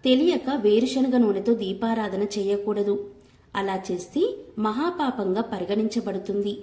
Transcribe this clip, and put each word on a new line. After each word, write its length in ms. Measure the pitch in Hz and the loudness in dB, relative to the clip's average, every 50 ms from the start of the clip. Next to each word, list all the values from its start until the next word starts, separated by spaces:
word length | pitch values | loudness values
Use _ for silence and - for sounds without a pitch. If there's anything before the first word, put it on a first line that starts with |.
| - | 6
తెలియక 460 | 254 254 262 311 349 320 247 - 262 277 269 202 | 6 6 6 6 4 2 2 -2 -2 -4 2 4
వేరుశనగ 520 | 208 208 226 254 254 - 269 269 262 247 | 4 4 4 4 2 0 0 2 2 4
నూనెతో 360 | 247 233 208 196 190 190 240 233 | 4 4 4 2 2 2 0 0
దీపారాధన 680 | 214 202 185 185 - 233 226 226 220 214 196 185 190 208 | 2 0 -4 -4 -2 -2 -2 -2 -2 -2 -4 -2 -2 -4
చేయకూడదు. 720 | 202 - 208 196 196 202 202 202 220 208 202 202 202 202 - - - - - - _ _ _ _ _ - | -2 -2 -2 0 0 0 0 -2 -2 -2 0 0 0 0 -2 -4 -10 -16 -20 -20 _ _ _ _ _ -6
అలా 220 | 202 196 196 190 190 190 - | -4 -2 -2 -4 -4 -4 -6
చేస్తే 300 | 180 175 - - - 294 381 494 - - - - - 214 | -6 -6 -6 -6 0 0 0 0 -2 -8 -14 -12 -6 -2
మహాపాపంగా 840 | 214 214 214 254 311 349 349 349 294 262 254 - 196 185 185 214 | -2 -2 0 0 -2 -2 -2 0 -2 -2 -2 -2 -2 0 0 -2
పరిగణించబడుతుంది. 1120 | 226 220 220 185 175 180 208 220 220 214 - 233 - 208 190 185 185 - 196 202 202 202 208 - | -2 -4 -6 -6 -4 -2 0 0 0 0 -2 -2 -4 -2 -6 -4 -4 -4 -2 -2 -2 -2 -4 -6